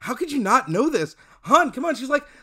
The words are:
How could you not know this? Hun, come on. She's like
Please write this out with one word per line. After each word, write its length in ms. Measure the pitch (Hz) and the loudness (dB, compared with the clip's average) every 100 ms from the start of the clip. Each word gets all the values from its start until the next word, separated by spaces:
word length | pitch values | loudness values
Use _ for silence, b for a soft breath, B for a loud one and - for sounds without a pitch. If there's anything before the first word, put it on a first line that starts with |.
How 140 | - | -8
could 180 | 254 339 | -6 -4
you 60 | 285 | -2
not 300 | 196 233 247 | 2 2 2
know 200 | 160 285 | 0 0
this? 280 | 269 156 - b b | 0 -4 -8 b b
Hun, 280 | - 277 330 | 2 4 4
come 120 | 233 | -2
on. 100 | 330 | -4
She's 140 | 254 262 | -4 -2
like 160 | 285 - b | -4 -4 b